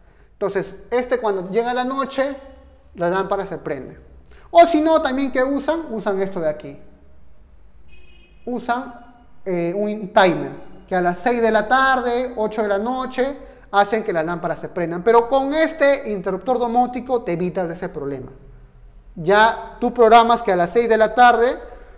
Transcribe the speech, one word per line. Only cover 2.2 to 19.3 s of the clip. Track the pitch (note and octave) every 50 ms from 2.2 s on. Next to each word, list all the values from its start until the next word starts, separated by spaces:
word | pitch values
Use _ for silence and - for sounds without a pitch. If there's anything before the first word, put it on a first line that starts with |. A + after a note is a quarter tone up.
| C4 C#4+ C4+ - - - - - - - - - - - -
la | - E3+ E3+
lámpara | F3+ F#3+ F#3+ F#3 G3+ G3+ F#3+
se | F#3+ E3 D3
prende. | - D#3 D3 C3 B2+ - - - - - - - - - - - - -
O | - E4+ E4+
si | E4+ E4+ D4+
no, | D4+ D#4+ D#4+ D#4
también, | D#4+ C4+ B3+ C4+ C#4 B3+
¿qué | - C4 B3+
usan? | C4+ C#4 C4+ - - D#4+ E4 D#4 C#4
Usan | A3 G#3+ - G#3+ G3 F#3+
esto | G3 F#3+ - F#3
de | D#3+ D3+
aquí. | D3+ - - C#3 C#3 - - - - - - - - - - - - - - - - - - - - - - - - - - - - - - _ - - -
Usan, | A#3 B3 A#3 - - A#3+ B3+ C4 - - - - - - - - - - - -
eh, | F#3+ F3+ F3 E3+ E3+ F3
un | G3+ G#3 G#3 G#3 G#3+ G#3+ F3+ -
timer, | G#3+ F#3+ F3+ D#3+ D3+ C#3 - - - - - - - - -
que | F#3
a | F3+
las | F3+ F3 F3 -
seis | - B3 B3 A#3+
de | A3+ A3
la | A3 G#3+ G#3 G#3+
tarde, | B3 C4 C4 C4+ C4 B3+ A#3+ B3 A#3+ B3 B3+ B3 - G#3
ocho | G#3+ G#3 G#3+ A#3+
de | G#3+ G3+
la | G3 G3+
noche, | G#3+ A#3+ C4 B3+ B3+ B3 - C4 B3 C4+ C#4+ - - - - - - -
hacen | - G3+ G3+ G3+ A#3+ A3 G#3
que | A3 F3
las | E3 D#3
lámparas | E3+ F3 E3 E3 E3 D#3 -
se | - D3+
prendan. | - F#3 E3+ E3 F3 F3 F3
Pero | A#3 A3+ A#3 A#3 A#3
con | C4+ C4+ C4+ C#4 D4
este | D#4+ D#4+ D4+ D#4 - C#4 C#4 C#4 C#4 - A3
interruptor | G#3 F#3+ E3+ G3+ F#3 F#3 - C4 B3+ B3
domótico | B3 A#3 A3+ B3 B3 A#3+ B3 B3+ - C4+ B3+ A#3 -
te | F3+ F3
evitas | E3 F3+ F3+ D#3 F#3+ F3+ E3
ese | E3+ - F#3+ E3+
problema. | - D3+ C#3 C#3 C#3 B2+ A#2+ - - - - - - - - - _ - - - - - - - -
Ya | F#3 D#3 E3+